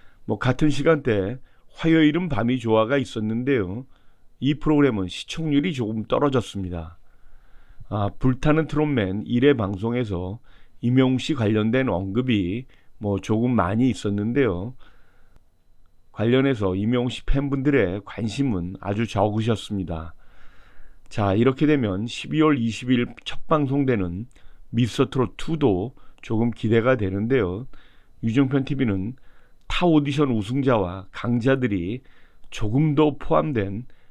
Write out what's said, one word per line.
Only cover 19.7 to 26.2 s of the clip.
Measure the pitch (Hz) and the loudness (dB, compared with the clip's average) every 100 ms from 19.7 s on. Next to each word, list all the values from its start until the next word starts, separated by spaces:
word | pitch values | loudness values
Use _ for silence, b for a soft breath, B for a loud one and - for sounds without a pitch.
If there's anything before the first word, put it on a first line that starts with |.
| 101 87 82 80 - b b b b b b b b b | -6 -4 -8 -10 -16 b b b b b b b b b
자, | - 98 | -2 2
이렇게 | 101 127 131 151 | 4 2 4 2
되면 | 143 107 95 117 | 2 0 -2 -6
십이월 | - - 151 156 135 | -8 -4 2 2 2
이십일 | 117 104 123 123 120 - | 0 -2 0 0 0 -6
첫 | - - - | -6 -4 0
방송되는 | 156 131 143 131 110 90 92 123 b b b b | 0 0 0 0 0 -2 -6 -10 b b b b
미스터 | 117 120 - 131 | 0 0 2 0
트롯 | 131 120 - | 0 -2 -2
투도 | - 156 131 92 120 - b b | -4 2 2 2 -2 -10 b b